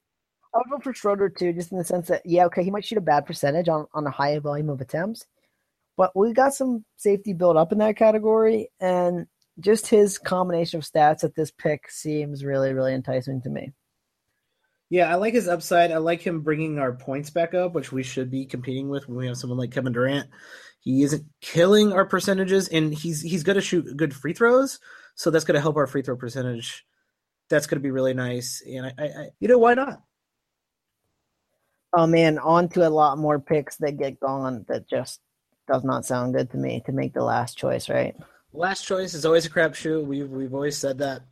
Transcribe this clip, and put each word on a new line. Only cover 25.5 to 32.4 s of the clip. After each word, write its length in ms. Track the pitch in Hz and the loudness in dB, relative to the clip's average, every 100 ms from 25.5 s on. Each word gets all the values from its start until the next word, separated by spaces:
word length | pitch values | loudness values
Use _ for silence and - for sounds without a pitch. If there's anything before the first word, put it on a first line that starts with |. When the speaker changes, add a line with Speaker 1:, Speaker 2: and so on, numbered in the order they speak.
| 156 | 2
Speaker 2:
help 160 | 156 151 | 2 0
our 100 | 135 | 0
free 160 | 143 | -2
throw 120 | 131 123 | -4 -6
percentage. 680 | 123 123 127 117 117 - - _ _ _ _ _ - | -8 -6 -6 -6 -10 -14 -20 _ _ _ _ _ -2
That's 180 | 151 151 | 0 0
gonna 140 | 151 | -4
be 100 | 135 | -2
really 220 | 131 131 127 | -2 0 0
nice, 480 | 123 123 127 - - | -4 -4 -8 -12 -12
and 200 | 127 131 | -12 -12
I, 60 | 131 | -8
I, 60 | 147 | -10
I, 220 | - 147 - | -10 -16 -2
you 80 | 208 | 4
know, 120 | 247 | 6
why 160 | 226 240 | 6 4
not? 260 | 277 - _ _ _ _ _ _ _ _ _ _ _ _ _ _ _ _ _ _ _ 170 | 0 -8 _ _ _ _ _ _ _ _ _ _ _ _ _ _ _ _ _ _ _ 2
Speaker 1:
Oh, 120 | 165 | 4
man, 320 | 165 165 | 6 4
on 300 | 156 | 4